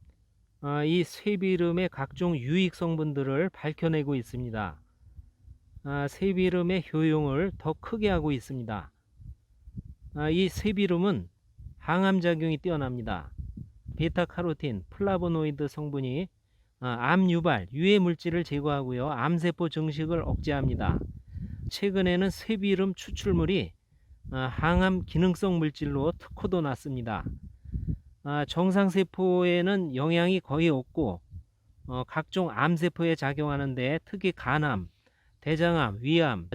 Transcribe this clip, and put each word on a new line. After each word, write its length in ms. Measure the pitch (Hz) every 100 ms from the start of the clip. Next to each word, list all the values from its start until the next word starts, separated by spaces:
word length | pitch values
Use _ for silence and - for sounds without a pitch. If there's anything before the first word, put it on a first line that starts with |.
| - _ _ _ _ _
아, 240 | 143 147
이 180 | 151 175
쇠비름의 840 | 165 - - 208 190 185 170 170 185
각종 460 | - 135 139 180 160
유익 380 | 120 170 185
성분들을 760 | - 170 160 156 143 135 135 185
밝혀내고 640 | - 151 156 165 156 143
있습니다. 680 | 139 113 123 123 110 98 76 - _ - - - _ - - _ -
아, 220 | 143 143 143
쇠비름의 760 | - 196 185 185 180 175 185 -
효용을 600 | 156 160 156 147 135 190 -
더 140 | 151 156
크게 280 | - 226 208
하고 220 | 180 151
있습니다. 600 | 135 - 131 113 107 76 _ _ - - - _ _ - - - - -
아, 160 | 143 151
이 180 | 165 190
쇠비름은 800 | - 208 196 196 175 190 143 85 _ _ - - -
항암 420 | - 170 190 190
작용이 380 | 175 165 160 151
뛰어납니다. 760 | 180 160 135 123 110 92 73 - - - - - - -
베타카로틴, 880 | 165 170 170 - 175 151 147 104 -
플라보노이드 760 | - 196 185 175 165 156 143 143
성분이, 600 | - 151 139 131 131 185 - _ _ _ _
아, 180 | 127 120 123
암 160 | 180 185
유발, 360 | 170 165 127 90
유해 260 | 127 180 208
물질을 460 | 180 165 170 170
제거하고요. 680 | 165 143 147 143 131 123 135
암세포 580 | 135 131 175 175 165 170
증식을 540 | 156 156 147 160 170
억제합니다. 720 | 156 - - 143 127 123 98 - - - - - - - -
최근에는 600 | - 202 190 185 175 190
쇠비름 640 | - - 220 202 185 196
추출물이, 800 | 180 - - 208 175 160 190 87 - _ _ _ - -
아, 80 | 131 127
항암 600 | - 156 180 185 185 175
기능성 520 | 160 185 175 196 175
물질로 540 | 156 147 147 143 147 -
특허도 420 | - - 202 180
났습니다. 640 | 147 127 147 127 113 101 - - - - - - - - - -
아, 200 | 143 147 143
정상세포에는 1500 | - 185 190 196 185 185 - 185 180 180 175 180 202 175 127
영향이 440 | 151 170 175 185
거의 280 | - 143 170
없고, 520 | 139 - - 131 87 - - - _ _ _ -
어, 180 | 127
각종 460 | 127 - 156 190 175
암세포에 680 | 110 143 170 175 - 170 160
작용하는 580 | 139 143 147 143 139
데 240 | 131 127 160
특히 260 | - 196 190
간암, 560 | - 123 147 151 110 87 - _ _ _ _
대장암, 560 | - 156 170 170 127 104
위암, 460 | 127 165 156 107 87